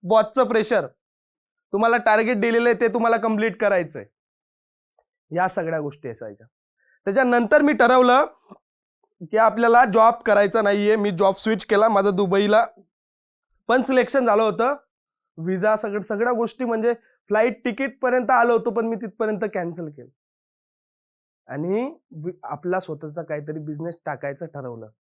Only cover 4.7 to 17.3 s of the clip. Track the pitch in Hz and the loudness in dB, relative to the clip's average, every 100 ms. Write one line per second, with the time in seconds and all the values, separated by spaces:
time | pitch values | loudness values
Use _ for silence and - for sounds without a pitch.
4.7 | _ _ _ _ _ _ 160 185 196 165 | _ _ _ _ _ _ -4 -4 -4 -4
5.7 | 160 147 - 131 113 113 101 117 _ _ | -6 -6 -10 -14 -14 -16 -18 -20 _ _
6.7 | _ _ _ - 202 254 240 226 294 294 | _ _ _ -4 0 2 2 4 4 4
7.7 | 262 233 254 254 254 302 _ _ - _ | 4 4 6 6 4 2 _ _ -20 _
8.7 | _ _ _ _ _ 165 214 220 220 233 | _ _ _ _ _ -6 2 2 4 4
9.7 | 233 254 208 220 233 - 202 202 226 208 | 6 4 6 4 2 0 2 2 2 0
10.7 | 202 208 220 208 175 196 190 220 220 - | 0 2 0 0 0 0 0 -4 -4 0
11.7 | 202 220 202 196 185 196 196 208 214 226 | 2 4 4 2 0 0 2 2 2 0
12.7 | _ _ _ _ _ _ _ _ _ - | _ _ _ _ _ _ _ _ _ -2
13.7 | 247 254 254 240 277 240 208 220 175 240 | 0 2 0 2 0 2 2 2 0 -2
14.7 | 285 _ _ _ _ _ - 165 185 214 | -2 _ _ _ _ _ -12 -6 -2 0
15.7 | 214 214 202 - 202 240 233 233 - 247 | 0 -2 -8 -8 -4 -2 -2 -4 -6 -6
16.7 | 226 233 233 _ _ _ | -2 -2 -4 _ _ _